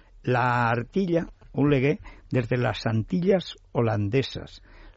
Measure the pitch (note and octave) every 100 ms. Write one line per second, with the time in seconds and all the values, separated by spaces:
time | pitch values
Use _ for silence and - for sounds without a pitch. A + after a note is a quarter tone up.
0 | - - - B2 B2 A#2+ A#2 A#2 A#2 F#3+
1 | F#3+ E3 - - - - C#3+ C#3 C#3 F#3+
2 | - - - B2 A2+ B2 A#2+ G2+ A#2 A2
3 | G#2 F3+ E3+ F#3+ - - - C3+ A2+ G#2+
4 | G2+ C3+ - - - - - - -